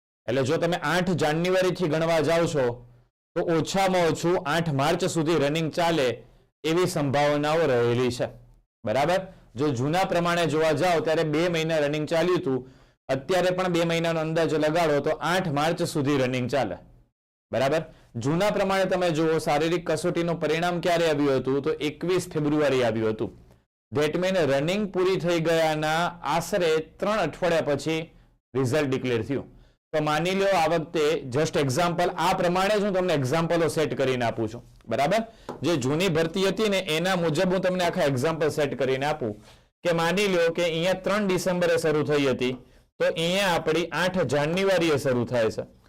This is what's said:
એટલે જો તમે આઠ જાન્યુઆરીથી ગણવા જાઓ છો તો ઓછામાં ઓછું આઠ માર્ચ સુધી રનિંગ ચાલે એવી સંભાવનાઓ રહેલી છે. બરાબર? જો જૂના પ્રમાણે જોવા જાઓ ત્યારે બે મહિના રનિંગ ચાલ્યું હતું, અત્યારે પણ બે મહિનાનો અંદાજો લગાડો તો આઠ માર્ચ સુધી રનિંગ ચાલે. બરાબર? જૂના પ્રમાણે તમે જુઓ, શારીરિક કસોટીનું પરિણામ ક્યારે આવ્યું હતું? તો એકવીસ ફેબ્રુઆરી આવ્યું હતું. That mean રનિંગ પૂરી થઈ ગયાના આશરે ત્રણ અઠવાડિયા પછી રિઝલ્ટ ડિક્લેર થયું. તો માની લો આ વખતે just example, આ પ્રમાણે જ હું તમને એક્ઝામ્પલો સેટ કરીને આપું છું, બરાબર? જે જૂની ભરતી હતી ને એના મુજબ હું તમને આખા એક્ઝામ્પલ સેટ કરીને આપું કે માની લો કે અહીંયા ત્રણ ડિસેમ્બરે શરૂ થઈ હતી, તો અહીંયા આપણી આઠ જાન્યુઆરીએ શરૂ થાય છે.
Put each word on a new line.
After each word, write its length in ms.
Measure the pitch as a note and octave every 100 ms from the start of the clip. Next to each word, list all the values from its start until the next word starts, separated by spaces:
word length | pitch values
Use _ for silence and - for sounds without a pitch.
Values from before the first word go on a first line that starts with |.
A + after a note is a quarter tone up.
| _ _ -
એટલે 140 | C3
જો 140 | C3 D#3+
તમે 200 | E3 F3
આઠ 340 | D3 F3 F3+
જાન્યુઆરીથી 760 | D#3 D3+ D#3 F3+ F#3 F#3 F3+ F3
ગણવા 320 | D#3 E3 E3
જાઓ 260 | D3 E3 E3
છો 400 | D3 B2 A#2+ - - _ _ _ E3
તો 60 |
ઓછામાં 640 | F3 D#3+ D3+ F#3+ G3 F#3 E3
ઓછું 360 | D#3 E3+ F#3+ C#3
આઠ 240 | D#3+ E3
માર્ચ 320 | C3+ D3 F3
સુધી 300 | F3+ E3 D#3
રનિંગ 380 | D#3+ C#3 D#3 D#3+
ચાલે 520 | E3+ E3+ D#3+ B2+ A2+ - - _ _
એવી 220 | D#3 E3 F3+
સંભાવનાઓ 800 | E3+ C#3+ B2+ D3 D3 D3 D#3+ D#3
રહેલી 440 | B2 A#2+ A#2+ B2+
છે. 180 | B2 C#3 - - - _ _
બરાબર? 360 | A2 A#2+ D3+ F#3 F#3 - -
જો 140 | A2 D3+
જૂના 360 | A#2+ C#3 F3
પ્રમાણે 420 | F#3+ F3 F3 E3+ E3
જોવા 260 | D#3 D#3+
જાઓ 280 | C#3+ F3+ E3
ત્યારે 240 | D#3+ D#3+
બે 240 | D#3+ D3 F3+
મહિના 300 | E3 D#3+ D#3+
રનિંગ 300 | C#3+ D3+ D3+
ચાલ્યું 300 | E3 F3 F3
હતું, 320 | C3+ C3 C3 - _ _ -
અત્યારે 420 | C3 - F3+ F3+
પણ 180 | F3+ F#3
બે 160 | E3
મહિનાનો 360 | E3+ E3 E3+ E3
અંદાજો 380 | D#3 E3 D#3 D#3
લગાડો 420 | D3+ E3 D#3+ C#3+
તો 100 | D3
આઠ 380 | D#3 D3+ F#3 F#3
માર્ચ 340 | C#3+ D#3 E3+
સુધી 360 | F3 D#3 C#3 C#3+
રનિંગ 320 | B2+ B2+ B2
ચાલે. 260 | C#3 A2 F2 - - _ _ _ _ -
બરાબર? 300 | A2 C3+ D#3 - - _ A#2+
જૂના 340 | B2 E3 G#3
પ્રમાણે 340 | G3+ F#3+ F#3+
તમે 260 | F#3 F#3 F3+
જુઓ, 280 | D3+ D#3+ D#3+
શારીરિક 520 | D#3+ D3 E3 E3+ E3+
કસોટીનું 500 | D#3 F3+ E3+ E3+ E3
પરિણામ 400 | D3+ D#3+ F3 F3
ક્યારે 300 | F3 E3+ E3
આવ્યું 260 | D3 C#3+ C3
હતું? 260 | B2 C3+
તો 100 | D3
એકવીસ 560 | D#3 D3 D3 F3 F3+ E3+
ફેબ્રુઆરી 540 | D#3 D3+ D3+ C#3+ C3
આવ્યું 280 | A#2 A2+ A2
હતું. 360 | G#2+ A#2 - - - _ _ -
That 240 | C3 D3+ E3+
mean 200 | F#3 F#3
રનિંગ 540 | D3 C#3 D#3 G3+ G3+
પૂરી 240 | F3+ F#3 F3+
થઈ 240 | E3 E3+
ગયાના 800 | D#3+ E3 D#3+ D3+ D#3 D#3+ F3 -
આશરે 560 | C3+ E3 E3 G3+ E3+ D#3
ત્રણ 380 | D#3 - F#3+ G#3+
અઠવાડિયા 440 | E3 - F3+ E3
પછી 500 | C#3 C#3+ D#3 D#3+ E3 - - _ _
રિઝલ્ટ 340 | B2 C3 D3+ C#3+
ડિક્લેર 340 | C3 B2+ A#2
થયું. 340 | A2 C3 - - - _ _
તો 100 | D#3
માની 280 | D3+ D3+ E3+
લો 160 | F#3+ G3
આ 200 | F#3+ D#3+
વખતે 560 | E3+ - E3 D3+ D#3+ C#3
just 260 | B2 D#3
example, 560 | E3+ C#3 B2+ F3 E3+ F3 -
આ 200 | E3+ F#3+
પ્રમાણે 440 | F3 F3+ G3 G#3+
જ 40 |
હું 100 | G3+
તમને 200 | F#3 F3+
એક્ઝામ્પલો 540 | D3+ B2+ D#3+ E3 E3+ D#3+
સેટ 300 | D#3+ D3 -
કરીને 260 | C3 B2+
આપું 240 | A#2 A#2 A2
છું, 240 | A#2+ - - -
બરાબર? 320 | B2+ C#3+ G#3 A3+ - - -
જે 140 | C#3 E3
જૂની 320 | B2+ D3+ F#3+
ભરતી 400 | D#3+ E3 F#3+ F#3+
હતી 200 | F#3+ A3
ને 100 | F#3+
એના 380 | F#3 D#3 F3+ F#3+
મુજબ 360 | E3+ D3+ F#3
હું 80 | F#3
તમને 240 | F3+ F#3
આખા 180 | E3+ F3+
એક્ઝામ્પલ 460 | D3+ C3 D3+ D#3+ D#3
સેટ 300 | D#3 C#3+ B2+
કરીને 280 | C3 C3 C#3+
આપું 280 | - A2+ G#2 - - _ _
કે 100 | F3
માની 360 | E3 E3 F3+ G#3
લો 240 | F3+ E3
કે 120 | E3+
અહીંયા 280 | F3 D#3+ F3+
ત્રણ 340 | F#3 F#3+ G#3 G3+
ડિસેમ્બરે 520 | F#3 F#3 - F3 E3
શરૂ 260 | E3 D3+
થઈ 220 | C3+ D3 C#3
હતી, 260 | A#2+ B2+ B2+ - - _ -
તો 60 |
અહીંયા 420 | - - E3 F#3+ G3
આપણી 420 | E3 D#3+ D#3+ E3+
આઠ 260 | D3 F#3 F#3
જાન્યુઆરીએ 800 | C#3+ C#3+ D3 F3+ G3 F#3 E3+ C#3
શરૂ 280 | C#3 B2
થાય 260 | A#2 B2 A2
છે. 120 | G#2+ A2+ -